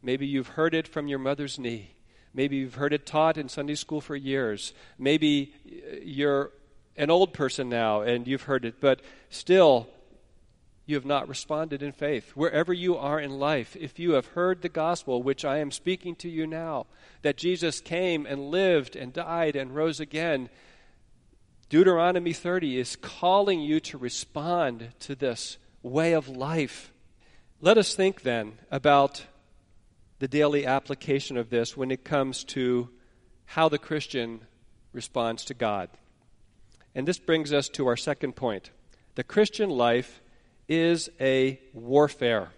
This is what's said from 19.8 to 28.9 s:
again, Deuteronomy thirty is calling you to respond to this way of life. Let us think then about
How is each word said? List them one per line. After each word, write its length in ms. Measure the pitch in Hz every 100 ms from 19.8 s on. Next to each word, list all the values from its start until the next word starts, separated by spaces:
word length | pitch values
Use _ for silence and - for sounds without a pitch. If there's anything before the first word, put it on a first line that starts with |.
| 160 151
again, 480 | 151 151 170 143 123 - - - - _ _ _ _ _ _ _ _
Deuteronomy 640 | 151 185 175 175 180 175
thirty 440 | 160 175 180 156 127
is 160 | 120 -
calling 680 | - - 175 190 202 180
you 180 | 147 156
to 180 | - 139
respond 920 | 123 - - 151 156 175 147 117 117 -
to 140 | - 135
this 420 | 135 113 - - _ _
way 300 | 127 135 165
of 140 | 165 131
life. 640 | 127 139 165 135 - - _ - _ _ - _ _
Let 160 | 160 220
us 180 | 196 -
think 280 | 190 196
then 340 | 127 117 107 110 -
about 560 | 135 143